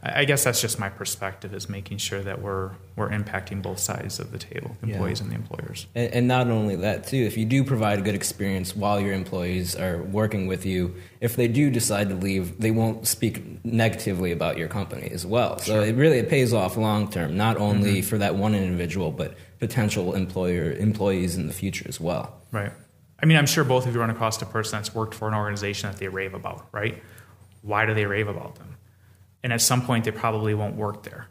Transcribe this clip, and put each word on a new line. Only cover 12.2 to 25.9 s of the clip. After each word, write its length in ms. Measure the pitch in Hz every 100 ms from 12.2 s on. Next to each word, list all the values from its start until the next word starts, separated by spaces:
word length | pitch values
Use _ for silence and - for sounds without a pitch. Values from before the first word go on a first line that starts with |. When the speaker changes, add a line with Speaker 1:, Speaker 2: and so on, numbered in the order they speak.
| 98 95 87 90
Speaker 2:
they 100 | 110
won't 360 | 113 113 113 -
speak 580 | - 113 - - -
negatively 680 | - 117 113 - - 92 90
about 280 | 85 80 76
your 100 | 80
company 400 | 104 87 - -
as 140 | - 90
well. 320 | 117 110 -
So 160 | -
Speaker 1:
Sure. 100 | 107
Speaker 2:
it 100 | 104 117
really, 220 | 156 131
it 100 | 101
pays 240 | 143 123
off 240 | 110 92 113
long 340 | 110 104 101
term, 260 | 90 80 90
not 200 | 107 110
only 380 | 104 101 104 98
Speaker 1:
Mm-hmm. 80 | 92
Speaker 2:
for 100 | 107
that 160 | 101 92
one 180 | 104
individual, 560 | 104 95 90 87 90 82
but 240 | 71 73 - - -
potential 560 | 113 - 107 104 90
employer, 580 | 95 90 92 92 87 80
employees 640 | - 107 - 98 95 90 90
in 100 | 78
the 60 |
future 320 | 80 98 - -
as 100 | -
well. 400 | 82 80 - - -
Speaker 1:
Right. 200 | 110 101 - - _ _ -
I 40 | 156
mean, 120 | 160
I'm 80 | 139
sure 180 | -
both 220 | 131 127 120
of 80 |
you 60 | 117
run 100 | 113
across 320 | 113 113 107
a 40 | 98
person 320 | 110 107 107
that's 160 | 104
worked 200 | 113 110
for 140 | - 107
an 60 |
organization 560 | 107 104 101 101 104 104